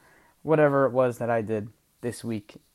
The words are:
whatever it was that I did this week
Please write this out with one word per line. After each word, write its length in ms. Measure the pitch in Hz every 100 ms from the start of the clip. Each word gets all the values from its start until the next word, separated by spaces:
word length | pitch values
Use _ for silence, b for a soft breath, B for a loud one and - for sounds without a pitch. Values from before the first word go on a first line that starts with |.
| b b b b
whatever 440 | 143 156 151 139 135
it 60 |
was 280 | 123 127 117
that 100 | 117
I 120 | 117
did 280 | 104 110 107 - _ _
this 220 | 120 107
week 340 | 117 110 - - _